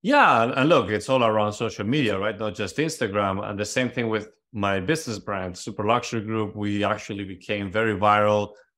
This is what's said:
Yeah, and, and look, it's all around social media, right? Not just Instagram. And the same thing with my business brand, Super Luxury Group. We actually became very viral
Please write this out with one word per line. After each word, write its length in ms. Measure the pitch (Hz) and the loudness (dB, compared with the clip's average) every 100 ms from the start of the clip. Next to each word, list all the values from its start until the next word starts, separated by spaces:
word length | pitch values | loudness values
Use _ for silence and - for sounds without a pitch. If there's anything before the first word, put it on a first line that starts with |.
Yeah, 420 | 214 294 208 120 | 4 6 6 6
and, 80 | 117 | 4
and 160 | 135 139 | 2 4
look, 220 | 160 95 | 4 4
it's 180 | 107 - | -2 2
all 160 | 131 | 2
around 280 | 113 107 104 | 4 2 0
social 300 | 104 113 - | -2 -6 -4
media, 320 | 104 147 117 98 | -2 0 0 0
right? 220 | 104 101 | -4 -4
Not 160 | 107 | -6
just 220 | 92 98 - | -4 -6 -2
Instagram. 680 | 156 - 113 101 101 95 | -4 -2 -2 0 0 -2
And 140 | 101 101 | -6 -6
the 60 | |
same 260 | 104 127 123 | -2 -2 -2
thing 180 | 127 117 | -2 -2
with 200 | 110 104 _ _ | -4 -6 _ _
my 260 | 107 101 98 | -4 0 0
business 400 | 90 160 127 104 | -2 -4 -4 -10
brand, 400 | - 98 92 87 | -6 -6 -6 -10
Super 260 | - 104 | -12 -4
Luxury 360 | 104 120 - 117 | 0 0 0 -6
Group. 340 | 107 113 101 | -4 -4 -4
We 300 | 104 104 101 | -4 -4 -2
actually 400 | 101 104 - 104 | 0 -2 -6 -10
became 480 | 98 92 - 104 98 | -10 -12 -6 -6 -2
very 240 | 104 113 101 | -2 0 2
viral 560 | 104 104 104 104 101 - _ | 4 6 6 4 0 -10 _